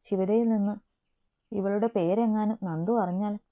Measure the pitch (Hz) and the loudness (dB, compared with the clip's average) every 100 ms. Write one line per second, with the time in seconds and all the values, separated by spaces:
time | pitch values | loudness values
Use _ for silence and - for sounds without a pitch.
0 | - 196 190 220 233 220 202 208 _ _ | -2 -2 2 2 2 2 0 -4 _ _
1 | _ _ _ _ _ 208 196 202 226 226 | _ _ _ _ _ -4 -2 0 0 0
2 | 170 202 233 214 214 220 185 160 175 233 | 2 2 2 2 0 -2 -4 -4 0 0
3 | 180 180 208 208 _ | 0 -2 -4 -6 _